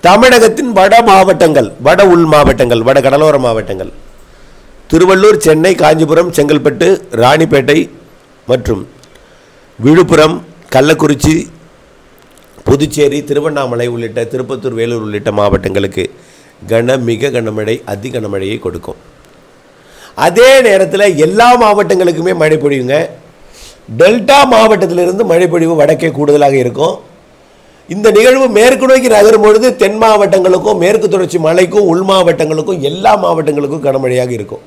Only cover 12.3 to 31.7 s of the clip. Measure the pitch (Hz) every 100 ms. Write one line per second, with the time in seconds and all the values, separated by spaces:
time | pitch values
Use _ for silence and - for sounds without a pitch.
12.3 | _ _ - - 135 147 147 143 143 143
13.3 | 147 156 143 131 120 120 117 113 113 117
14.3 | 131 127 131 131 113 117 117 107 104 101
15.3 | 104 101 98 98 98 98 95 90 - _
16.3 | _ _ _ 95 113 120 135 120 113 139
17.3 | 120 110 107 107 123 - 101 127 123 107
18.3 | 101 95 113 92 85 - - _ _ _
19.3 | _ _ _ _ _ _ - - - 165
20.3 | 185 254 269 254 190 190 196 202 151 156
21.3 | 202 240 247 220 208 180 185 180 160 175
22.3 | 175 156 156 143 139 123 147 165 - -
23.3 | _ - - - - - 110 175 233 196
24.3 | 277 262 226 220 208 180 175 175 190 208
25.3 | 165 180 170 165 165 147 160 165 135 147
26.3 | 147 143 139 120 - 160 190 - - _
27.3 | _ _ _ _ _ - 175 214 202 240
28.3 | 262 262 208 240 262 262 262 254 214 208
29.3 | 220 214 214 247 - 196 214 220 214 196
30.3 | 190 180 180 - - 175 214 196 190 180
31.3 | 175 156 175 185